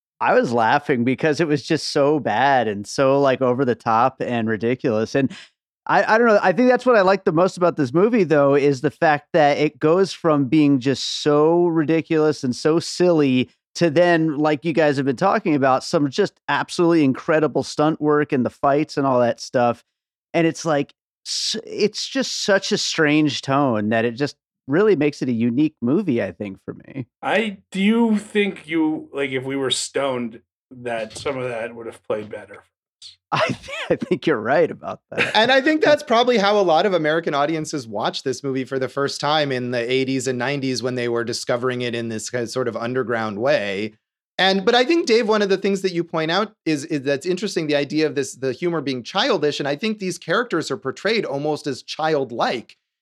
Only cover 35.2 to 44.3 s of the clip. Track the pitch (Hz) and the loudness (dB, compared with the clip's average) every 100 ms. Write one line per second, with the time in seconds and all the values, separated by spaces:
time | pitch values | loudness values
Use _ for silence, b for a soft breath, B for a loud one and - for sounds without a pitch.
35.2 | - 214 240 269 277 311 320 294 - 233 | -2 0 2 2 2 2 2 2 2 2
36.2 | 247 233 196 208 185 156 202 175 151 160 | 4 2 2 2 4 4 2 0 0 -2
37.2 | 165 143 151 160 156 151 113 104 147 185 | -2 -2 0 -2 -6 -8 -8 -6 -4 -4
38.2 | 135 127 139 135 127 135 127 - 139 - | -6 -6 -4 -6 -4 -4 -4 -4 -4 -2
39.2 | 147 156 143 127 123 123 117 131 131 135 | -2 0 0 -2 -4 -4 -2 0 0 -2
40.2 | 123 123 123 143 131 120 123 123 120 117 | -2 -4 -4 -4 -4 -4 -4 -4 -2 -2
41.2 | 113 113 - 123 127 123 123 117 117 110 | -4 -8 -4 -2 -2 -4 -4 -6 -6 -8
42.2 | - 123 117 131 120 110 117 127 113 117 | -8 -8 -6 -4 -4 -4 -4 -4 -2 -2
43.2 | 110 101 127 147 101 98 107 _ _ _ | -4 -4 0 0 0 -6 -6 _ _ _
44.2 | _ | _